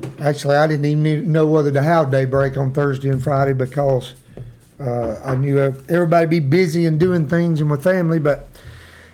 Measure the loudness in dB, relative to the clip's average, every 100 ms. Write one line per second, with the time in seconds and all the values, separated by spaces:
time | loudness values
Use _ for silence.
0 | -14 -4 -4 -2 0 2 2 2 0 0
1 | 0 0 0 2 2 2 2 0 2 2
2 | 2 0 0 0 0 -2 -2 0 -2 -2
3 | -2 -2 0 0 0 0 -2 -2 0 0
4 | -2 -16 _ -20 -20 -20 _ -10 -6 -4
5 | -4 -6 -4 -2 0 2 0 -2 -2 0
6 | 4 2 2 0 2 2 2 0 0 2
7 | 2 0 0 0 0 0 0 0 0 0
8 | 0 0 0 -2 -6 -20 -20 -20 -20 -20
9 | -20